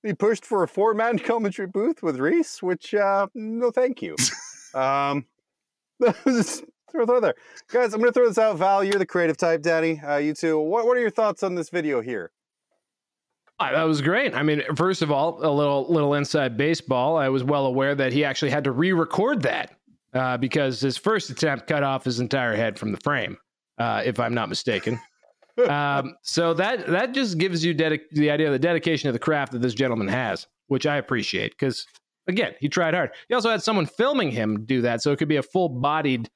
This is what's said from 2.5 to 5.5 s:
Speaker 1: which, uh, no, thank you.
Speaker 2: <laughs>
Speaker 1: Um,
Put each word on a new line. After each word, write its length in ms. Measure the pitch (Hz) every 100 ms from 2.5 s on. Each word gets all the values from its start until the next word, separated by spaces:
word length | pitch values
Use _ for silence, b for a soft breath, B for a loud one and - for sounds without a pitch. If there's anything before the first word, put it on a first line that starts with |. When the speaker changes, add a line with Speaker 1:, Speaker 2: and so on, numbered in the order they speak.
| -
Speaker 1:
which, 320 | 180 175 -
uh, 320 | 208 196 196 196
no, 360 | 247 220 226 240
thank 320 | 233 254 247
you. 140 | 85 76
Speaker 2:
<laughs> 60 | 123 - - - -
Speaker 1:
Um, 520 | 135 131 139 139 143 131 _ _